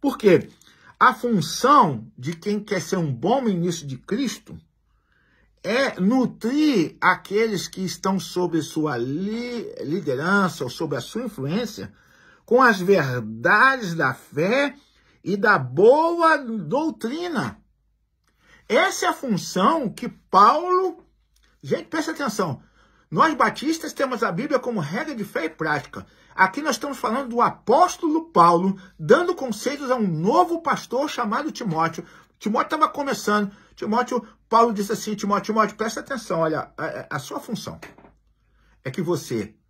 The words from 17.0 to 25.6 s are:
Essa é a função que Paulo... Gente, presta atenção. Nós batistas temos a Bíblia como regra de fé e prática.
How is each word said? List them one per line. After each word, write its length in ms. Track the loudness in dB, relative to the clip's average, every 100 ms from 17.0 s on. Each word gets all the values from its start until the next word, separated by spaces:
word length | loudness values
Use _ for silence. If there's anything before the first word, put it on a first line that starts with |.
| -8 -6 -6 -4 -6 -8 _ _ _ _ _ _ _ _ _ _ _
Essa 380 | 2 2 0 -2
é 40 |
a 40 |
função 720 | -2 -2 -4 -2 2 2 2 -2
que 220 | -6 -12
Paulo... 960 | -12 _ 6 8 6 2 2 0 -4 _ _ _ _ _ _
Gente, 280 | -4 -4 -4
presta 220 | -6 -4
atenção. 520 | -4 -4 -2 -4 -4 _ _ _ _ _
Nós 240 | 2 2 2
batistas 580 | 0 0 -4 -4 -6
temos 300 | -4 -4 -2
a 80 | -2
Bíblia 260 | -2 -2 -2
como 220 | -2 -4
regra 340 | -4 -6 -6
de 100 | -8
fé 220 | -8 -6 -6
e 40 |
prática. 580 | -6